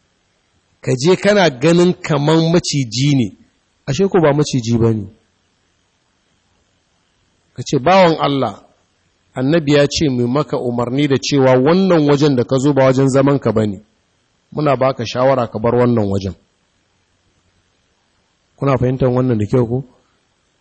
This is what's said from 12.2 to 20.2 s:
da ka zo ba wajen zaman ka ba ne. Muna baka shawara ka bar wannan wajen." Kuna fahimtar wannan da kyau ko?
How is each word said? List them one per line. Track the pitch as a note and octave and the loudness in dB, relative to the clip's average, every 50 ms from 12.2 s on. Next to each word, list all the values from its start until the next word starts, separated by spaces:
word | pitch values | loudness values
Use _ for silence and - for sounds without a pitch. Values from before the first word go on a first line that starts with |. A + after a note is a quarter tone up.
| D3+ D3+ C#3 | 2 2 2
da | A#2+ A#2 | 0 -2
ka | - C3 C3+ | -2 -2 0
zo | B2+ D3 C#3+ | 0 0 2
ba | C3+ C3 | 2 2
wajen | C3 C3 B2+ C#3 C#3 | 2 2 2 2 2
zaman | B2+ C#3 C3+ C#3+ C#3+ C3+ | 2 2 2 2 2 0
ka | - A#2+ | 0 -2
ba | G#2 A2 A2 G#2+ | -2 0 -2 -4
ne. | G2 F#2 - _ _ _ _ _ _ _ _ _ _ _ _ _ - | -4 -8 -14 _ _ _ _ _ _ _ _ _ _ _ _ _ -8
Muna | C3+ D3+ D3 C3+ | -4 -2 0 0
baka | A#2+ C3 C3 C3 - A#2+ | 0 0 0 -2 -2 -6
shawara | G#2+ - B2 B2+ C3+ C3+ B2+ A#2+ A2+ | -8 -4 0 0 2 2 0 -2 -4
ka | - A2 | -6 -4
bar | A2 A#2 A#2 | -2 0 0
wannan | A#2+ B2 A#2+ A#2+ A2+ G#2 G2+ | 2 2 2 2 0 0 -2
wajen." | G2 G2 F#2+ G2 F2 - _ _ _ _ _ _ _ _ _ _ _ _ _ _ _ _ _ _ _ _ _ _ _ _ _ _ _ _ _ _ _ _ _ _ _ _ _ _ _ _ _ _ _ - | -2 -4 -6 -6 -10 -12 _ _ _ _ _ _ _ _ _ _ _ _ _ _ _ _ _ _ _ _ _ _ _ _ _ _ _ _ _ _ _ _ _ _ _ _ _ _ _ _ _ _ _ -6
Kuna | C#3 C#3 C3+ A#2+ | -2 -2 0 0
fahimtar | A#2+ B2 C3 B2+ C#3 B2+ | 0 -2 -2 0 -2 0
wannan | B2 B2+ B2+ B2+ A#2+ G#2+ | 0 0 0 0 0 -2
da | G#2 | -2
kyau | G2+ - B2+ B2 A2 | -2 0 -2 -2 -2
ko? | A#2+ C3 C#3+ - _ _ _ _ _ _ | -4 -6 -8 -10 _ _ _ _ _ _